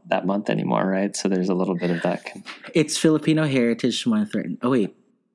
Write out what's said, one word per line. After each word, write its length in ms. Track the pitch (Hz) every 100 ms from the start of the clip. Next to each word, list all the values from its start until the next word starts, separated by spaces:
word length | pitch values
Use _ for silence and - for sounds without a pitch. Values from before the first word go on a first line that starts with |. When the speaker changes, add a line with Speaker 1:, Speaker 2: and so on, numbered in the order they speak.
| -
Speaker 1:
that 180 | 98 90
month 240 | 101 104
anymore, 360 | 107 - 110 95
right? 280 | 95 101 -
So 120 | 95
there's 220 | 92 92
a 40 |
little 220 | 90 92 87
bit 160 | 90
of 100 | 82
that 200 | 87 - -
con- 180 | - - - -
Speaker 2:
It's 240 | 165 151 -
Filipino 480 | 165 151 160 156 156
Heritage 640 | 135 117 113 123 113 120
Month 260 | 107 104 104
right 100 | 87
n-, 120 | -
oh, 80 | 123
wait. 260 | 131 92 - _ _ _